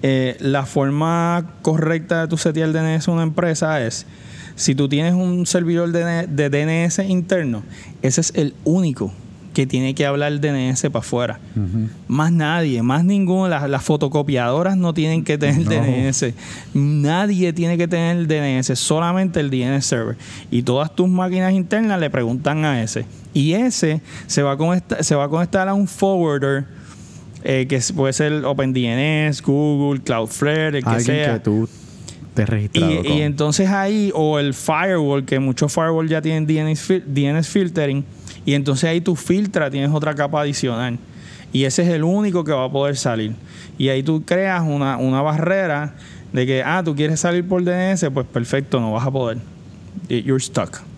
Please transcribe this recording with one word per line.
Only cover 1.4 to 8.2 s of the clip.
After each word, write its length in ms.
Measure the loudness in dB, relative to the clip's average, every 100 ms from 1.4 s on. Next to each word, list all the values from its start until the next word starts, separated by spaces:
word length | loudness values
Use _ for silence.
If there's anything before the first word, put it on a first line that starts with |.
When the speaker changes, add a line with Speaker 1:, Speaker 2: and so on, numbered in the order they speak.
| -4 -4
Speaker 1:
correcta 600 | 0 2 2 0 0 -2
de 60 | 0
tu 100 | 0
setear 340 | 0 0 0
D 60 | 0
N 160 | 0 0
S 140 | 0
en 60 | 0
una 80 |
empresa 580 | 0 0 0 0 0 0 -2
es, 200 | -4 -12 -18 -18 -18 -18 -4
si 200 | 0 2
tú 120 | 2
tienes 260 | 2 2
un 320 | 2 2 0 0
servidor 460 | 0 2 0 2
de, 360 | 0 0 -2 -2
de 220 | 0 0
D 120 | 2
N 240 | 0 2 0
S 180 | 0 0
interno, 580 | 0 2 0 0 -4 -8 -16 -18 -4
ese 200 | 0 0